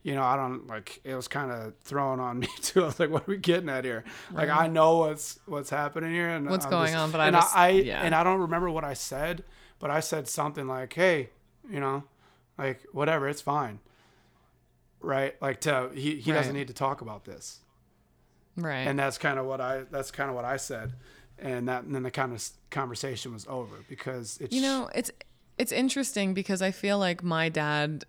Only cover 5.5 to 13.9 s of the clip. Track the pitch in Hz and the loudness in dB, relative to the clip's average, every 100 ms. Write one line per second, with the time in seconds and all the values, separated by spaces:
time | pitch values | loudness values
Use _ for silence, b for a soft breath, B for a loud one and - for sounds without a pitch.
5.5 | 147 139 143 147 160 165 170 170 165 143 | -6 -4 -2 -2 -2 -2 0 0 0 -2
6.5 | 185 175 175 160 160 156 160 151 175 185 | -2 0 2 2 2 0 4 6 8 8
7.5 | 185 180 190 127 71 165 160 175 190 170 | 8 8 8 6 2 4 4 6 4 2
8.5 | 170 180 160 147 135 - 135 160 170 - | 0 0 -2 -4 -6 -6 -4 -4 -4 -10
9.5 | b b b 147 151 156 156 135 - 147 | b b b -2 0 0 -4 -4 -2 -2
10.5 | 147 131 131 127 160 185 156 120 - _ | -4 -6 -6 -6 2 4 4 0 -12 _
11.5 | _ 269 165 139 139 143 b b b b | _ -10 -4 -2 -2 -6 b b b b
12.5 | - 135 127 - 135 147 160 139 147 - | -6 -6 -6 -8 -2 0 2 0 -4 -2
13.5 | 147 123 101 - | -2 -2 -8 -18